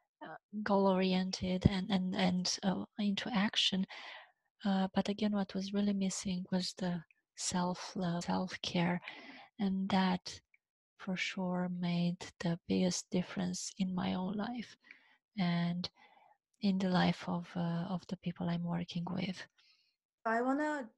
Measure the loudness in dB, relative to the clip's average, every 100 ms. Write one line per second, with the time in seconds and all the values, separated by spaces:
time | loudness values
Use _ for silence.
0 | _ -16 -14 -14 _ -6 2 4 6 4
1 | 4 2 0 -2 -2 4 4 4 2 2
2 | 2 2 2 2 0 0 0 0 -4 -2
3 | 0 0 0 2 2 2 0 0 -4 -6
4 | -14 -16 -18 _ _ _ 0 2 2 0
5 | 0 0 0 0 -2 -2 -2 0 2 2
6 | 0 -2 -4 -4 0 0 -2 -4 -2 -2
7 | -6 _ _ -8 -2 0 0 -2 -6 -4
8 | -2 -2 0 0 -2 -6 -2 2 2 0
9 | -4 -16 -16 -18 -16 -4 -2 0 2 4
10 | 4 0 -4 -14 _ _ _ _ _ -14
11 | -6 -4 -4 -2 -2 -2 -2 0 0 2
12 | 2 0 -8 -4 -2 -2 0 2 2 0
13 | -2 -2 -2 -2 -2 -4 -6 -2 -2 0
14 | 0 0 -2 -2 -4 -6 -10 -14 -20 -20
15 | _ _ _ -2 0 2 0 -2 -6 _
16 | -20 -20 _ _ _ -2 2 2 4 4
17 | 4 2 -2 -4 -4 -4 -2 0 -2 -4
18 | -4 -6 -6 -2 -2 -2 -2 -4 -4 -4
19 | -2 -2 -4 -6 -12 _ -20 _ _ _
20 | _ _ 0 0 2 2 0 -2 -6